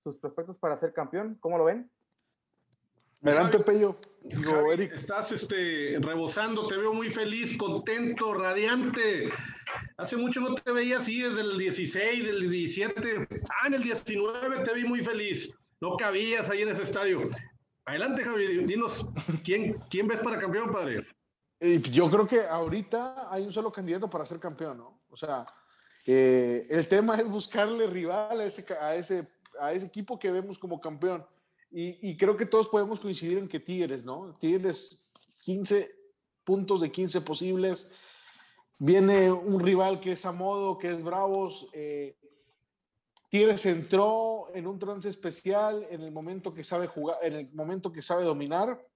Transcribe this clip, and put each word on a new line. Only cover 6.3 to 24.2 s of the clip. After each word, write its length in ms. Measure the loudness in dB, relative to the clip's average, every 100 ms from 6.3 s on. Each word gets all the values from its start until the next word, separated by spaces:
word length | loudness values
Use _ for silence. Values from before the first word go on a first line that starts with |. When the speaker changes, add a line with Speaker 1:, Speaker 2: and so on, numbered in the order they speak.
| -2 -2 -2 -2
Speaker 3:
te 120 | -2
veo 140 | 0
muy 200 | 0 -2
feliz, 440 | -4 -4 -4 -6 -4
contento, 800 | -4 -4 -2 -2 -2 -2 -2
radiante. 960 | 0 0 0 2 2 0 0 0 0 -2 -6 -8 -12 -10 -10 -10 -10
Hace 220 | -6 -2
mucho 240 | -2 -2
no 140 | -2 -4
te 160 | -2
veía 260 | 0 2 0
así, 240 | -2 -2
desde 200 | -2 -2
el 140 | -2 -2
dieciséis, 720 | -2 -2 -4 0 0 0 -2
del 240 | -2 0
diecisiete. 800 | 0 -2 -2 -4 -2 -4 -4 -6 -8 -6 -2
Ah, 60 | 0
en 80 | 0
el 80 |
diecinueve 800 | -2 -4 -4 -2 -2 -2 -4 -2
te 100 | -2
vi 100 | -2
muy 200 | 0 -2
feliz. 500 | -2 -4 -4 -4 -6 -14 _ _
No 140 | -6 -2
cabías 520 | 0 0 0 0 0
ahí 140 | 0
en 60 | 0
ese 120 | -2
estadio. 460 | -2 0 2 2 -2 -6 -12 _ _ _ -8
Adelante, 380 | -4 -2 -2
Javi, 420 | -2 0 0 2 0
dinos, 420 | 0 -2 -4 -8 -8 -4 -4
¿quién, 340 | 0 0 0 -4 -4
quién 200 | -2 0
ves 120 | 0
para 180 | -2 -2
campeón, 320 | -2 -2 -2
padre? 340 | -2 -2 -4 -6 _ _ _ _ _
Speaker 2:
Eh, 200 | 4 4
yo 300 | 4 4 6
creo 180 | 6 6
que 140 | 4
ahorita 920 | 4 0 0 -2 -2 -2 -4 -8 -6
hay 120 | -6
un 80 | -4
solo 200 | -4 -4
candidato 380 | -6 -4 -4 -2
para 160 | -6